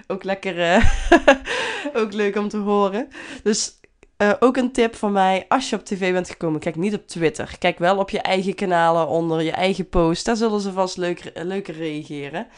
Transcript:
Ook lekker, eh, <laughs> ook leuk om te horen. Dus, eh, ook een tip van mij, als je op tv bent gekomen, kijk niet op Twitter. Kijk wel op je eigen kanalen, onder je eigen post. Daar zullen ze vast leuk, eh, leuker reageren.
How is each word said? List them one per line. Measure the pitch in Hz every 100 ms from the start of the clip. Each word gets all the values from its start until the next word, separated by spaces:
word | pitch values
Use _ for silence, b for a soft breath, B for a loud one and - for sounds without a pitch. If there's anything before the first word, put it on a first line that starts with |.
| B
Ook | 190
lekker, | 190 190 190 170
eh, | 170 196 214 - - 339 - 269 - 494 466 440 285
<laughs> | 262
ook | 214
leuk | 208 208 208
om | 208
te | 208
horen. | 202 202 196 202 294 B B B
Dus, | 208 - - - _ _ _ -
eh, | 208 202
ook | 247 262
een | 247
tip | 262 226 -
van | 208
mij, | 202 190 190 -
als | 262 262
je | 202
op | -
tv | 185 185
bent | 180 180
gekomen, | - 165 151
kijk | 170 160
niet | 202
op | 202 -
Twitter. | 170 160 - - -
Kijk | 180 170
wel | 170 196
op | 196
je | 196
eigen | - 190 190 180
kanalen, | 196 170 165 170 151
onder | 165 165 160
je | 160
eigen | - 190 196 180
post. | 180 165 170 -
Daar | 226
zullen | 226 208
ze | 196
vast | 185 185 185
leuk, | 175 175
eh, | - 175
leuker | 170 196 196 156
reageren. | 165 151 143 147 139 160 233